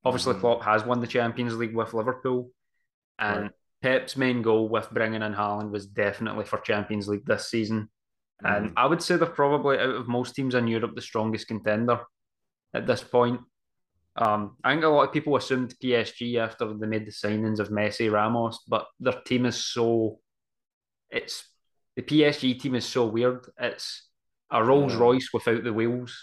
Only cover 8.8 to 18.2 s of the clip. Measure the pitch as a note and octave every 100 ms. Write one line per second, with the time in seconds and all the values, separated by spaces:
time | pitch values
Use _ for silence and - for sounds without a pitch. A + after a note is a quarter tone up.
8.8 | C3+ E3+ - F3 E3 - C#3+ D3 C#3 C3+
9.8 | B2+ A#2+ A#2+ A#2+ B2 - C3+ B2 A#2 A2+
10.8 | A2 B2 - A2 A2 A2 - A2 G#2+ G#2+
11.8 | A#2+ A#2+ - _ _ _ _ _ _ A#2
12.8 | A2+ B2+ - B2 A#2+ B2 - _ _ _
13.8 | _ _ _ - A2+ G#2 G2+ - B2+ D3+
14.8 | D#3 D3 C3+ D3+ D#3 C3 - C3 B2 -
15.8 | B2+ A#2+ A2 - A#2+ A#2 A2+ - A2 G#2+
16.8 | G#2+ A2 G#2+ - G#2 G#2+ A2 G#2+ G2+ G#2
17.8 | G#2 - A2+ G#2